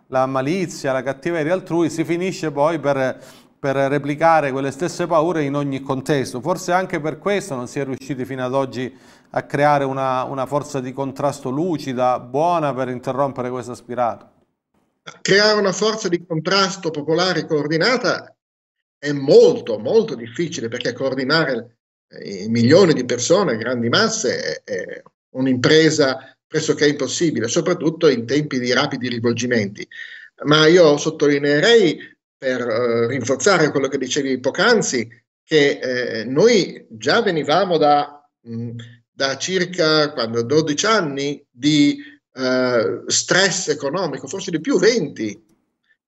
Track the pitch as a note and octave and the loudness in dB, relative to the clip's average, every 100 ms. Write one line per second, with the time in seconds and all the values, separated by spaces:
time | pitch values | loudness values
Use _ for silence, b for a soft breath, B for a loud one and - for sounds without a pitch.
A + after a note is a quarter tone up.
0 | - C3 C3 C3+ C3 F#3+ E3+ - C#3 C3 | -4 -2 0 -2 -2 -2 -4 -4 -2 -2
1 | B2+ C#3 E3+ E3+ D3+ F#3 - E3 D#3+ D3 | -4 -6 -4 -2 -2 -2 -2 0 0 -2
2 | C#3+ E3+ F#3 - D#3 C#3+ D3+ E3 C#3+ C3+ | -2 -2 -2 -4 -4 0 0 0 0 0
3 | C3 - B B B - C#3+ C3+ C3+ C#3+ | -2 -4 B B B -6 -2 0 2 0
4 | C#3 D3+ E3 D#3+ C#3+ C3+ C#3 C3 F3 - | -2 0 4 4 2 -2 -4 -4 -6 -4
5 | F3 E3 E3 E3 C#3 C#3+ C#3+ C3+ C3+ C3 | 0 2 2 0 0 -2 -4 -4 -4 -4
6 | C3 C#3+ B2 B2+ C#3 F3+ - F3+ F#3 E3+ | 0 0 0 -4 -4 -4 0 -2 0 -4
7 | D#3 D3 G3 G3+ E3+ C3 B2 C#3+ C3+ C3 | -4 -4 -2 -2 -4 -8 -8 -6 -6 -6
8 | - C3 B2+ C3 B2+ C3+ C3+ A#2 B2 B | -8 -8 -8 -6 -2 -2 -2 -4 -8 B
9 | B B B C3+ - C#3+ D3 C#3+ C3+ C3+ | B B B -8 -4 2 4 4 0 -2
10 | C3 B2+ B2+ C3+ B2+ C#3+ C3+ C#3 B2+ C3 | -2 -2 -4 -6 -4 -4 -4 -8 -8 -6
11 | C3+ C3+ C#3+ C#3 C3 C3+ F3+ D3+ C3+ B2 | -8 -2 -4 -4 -6 -4 -4 -4 -4 0
12 | B2+ B2 B2 C3+ E3+ E3+ D3 B2+ B2+ B2 | 0 0 -2 -2 0 0 -2 -4 -6 -6
13 | C#3 B2+ C#3 B2 B2 B2+ A#2 A#2+ - A#2+ | -6 -2 -2 -2 -6 -6 -10 -12 -8 -2
14 | A#2+ G2+ - _ _ _ _ _ _ _ | -2 -4 -14 _ _ _ _ _ _ _
15 | - - - G3 G#3+ G#3 G3 F3+ G#3+ A3 | -20 -8 0 4 4 2 0 0 -2 -2
16 | F#3+ F3 - D#3+ D#3+ G3 F#3 F#3 E3 D3 | -4 -4 -4 -6 0 0 0 -2 -6 -6
17 | D3 E3+ F#3 E3 D3 D#3 C#3+ D#3+ G#3 B3+ | -2 0 0 -2 -2 -2 0 0 2 0
18 | F3+ - - _ _ _ _ _ _ _ | 0 -2 -6 _ _ _ _ _ _ _
19 | C#3+ C#3+ C3+ G#3+ A#3 B2+ - G#2 A#2+ A3 | -6 -2 6 8 8 4 -4 -6 2 2
20 | G3+ A#2 A#2 - E3 - A2+ B2 C3 - | 2 -6 -10 -6 -6 -4 -8 -6 -6 -4
21 | C3+ C3 C3 D#3+ C#3+ A#2 A#2 _ _ _ | -4 -2 0 2 2 -2 -8 _ _ _
22 | _ - - G2 G#2+ A#2 A#2 E3 F#3 B2+ | _ -16 -12 -8 -2 2 6 8 6 2
23 | B2+ A#2+ - F#3 F3+ A2 A2+ B2 A#2 E3 | -2 -2 2 2 2 -2 -4 -2 0 2
24 | A3 - B2 D#2 D#2 D#2 - F#2+ - - | 0 0 -2 -2 -6 -8 -8 -8 -8 -14
25 | - _ _ C3 C3 B2 D3+ D#3 D#3+ - | -18 _ _ -4 0 2 6 6 6 4
26 | C3+ B2+ - _ _ D#3 D#3 - D3+ C#3+ | 2 0 -10 _ _ -4 -2 2 2 0
27 | C3 - E3 A#2 A2 F3 D#3+ F3+ D#3+ E3 | -4 0 0 0 -2 0 0 0 -2 2
28 | D#3+ A#2+ A2+ D3 D3 C3 B2 B2 C#3+ C#3 | 2 2 0 -2 -2 -4 0 0 0 -4
29 | B2 A#2 A#2 A#2 B2 A#2+ G2 - - B | -6 -2 -2 -2 0 0 -2 -8 -16 B
30 | B B B - C#3 D#3 D#3 F3+ D#3+ D3 | B B B -8 0 4 6 8 8 6
31 | D#3 D#3 D3 C#3+ C#3+ D3 G3 A#3 F3 - | 0 0 2 2 2 2 6 6 4 0
32 | B B _ - C3+ B2+ B2 A2 A#2+ A#2 | B B _ -8 -6 -4 -2 -2 0 0
33 | A#2 C3+ A2 C3 G3+ F3+ D3 C#3+ C3+ C#3 | 0 -2 -2 0 4 4 2 0 -2 -4
34 | B2+ D3+ C3+ B2+ C3 - G#3+ A3 - B2+ | -4 -4 -2 -2 -2 0 4 4 2 -4
35 | A2 b _ _ - D#3 C#3+ - B2+ B2 | -6 b _ _ 0 4 4 0 -4 -4
36 | A#2+ A2+ A2 C#3 A3 A3 B2+ - - A2+ | -4 -6 -2 4 4 4 0 -8 -18 -6
37 | B2 G3+ G#3 E3 C3 E3 G3 D#3+ D3 D3 | 0 0 2 -2 2 2 2 2 4 4
38 | C#3+ - _ _ A#2 A#2 A#2 A#2 B B | 0 -10 _ _ -14 -10 -10 -12 B B
39 | _ - C3+ C3 - F#3 F3+ - D#3 D#3 | _ -4 -4 -2 -2 -2 -2 0 2 2
40 | D3 B2+ A2+ A#2 A#2 D3+ D#3 D3 G#3 A3 | 2 -2 -4 -2 0 0 0 0 2 2
41 | D#3+ C3+ C#3+ C#3+ _ A#2+ C#3+ D3+ C#3+ C#3+ | 0 -4 -4 -6 _ -2 2 4 4 2
42 | B B _ B2+ B2+ B2+ B2+ B2 G2+ G#2 | B B _ -4 0 2 2 2 0 -2
43 | - - - E3+ G3 - - D3 C#3 F3 | -2 -2 2 2 2 0 -4 -4 -4 -4
44 | F3 C3+ C3 G3 F#3 D#3 D#3+ G#3+ G3 A#3+ | -4 -6 -10 -10 -6 -4 0 2 4 2
45 | D#3 - A2 G2 _ _ _ _ _ _ | -2 -6 -8 -8 _ _ _ _ _ _